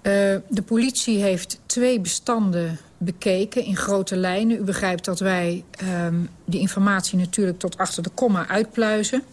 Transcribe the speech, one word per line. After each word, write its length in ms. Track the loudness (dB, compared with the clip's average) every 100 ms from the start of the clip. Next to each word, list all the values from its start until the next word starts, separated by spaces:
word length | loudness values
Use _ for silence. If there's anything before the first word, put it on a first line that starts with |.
Eh, 100 | 2 2 4 0 -2
de 120 | -4 0
politie 560 | 2 2 0 0 2
heeft 380 | 2 0 -4 -12 -6
twee 340 | 0 2 2
bestanden 760 | -2 -4 -2 2 2 0 -2 -6 -12 -6
bekeken 640 | -6 -2 0 0 0 -2
in 120 | -2 -2
grote 400 | 0 0 0 -2
lijnen. 420 | 0 2 2 2
U 60 |
begrijpt 420 | -2 -2 -2 -2 -4
dat 140 | -2
wij, 440 | 0 0 0 -4 -8
ehm, 440 | -8 -4 -2 0 0 -2 -6 -4
die 140 | 0
informatie 580 | 0 2 2 2 0 0
natuurlijk 420 | 0 0 0 -2
tot 180 | -6 -2
achter 260 | -4 -2
de 60 | -6
komma 380 | 0 2 2 0
uitpluizen. 760 | -2 0 0 0 0 0 -2 -4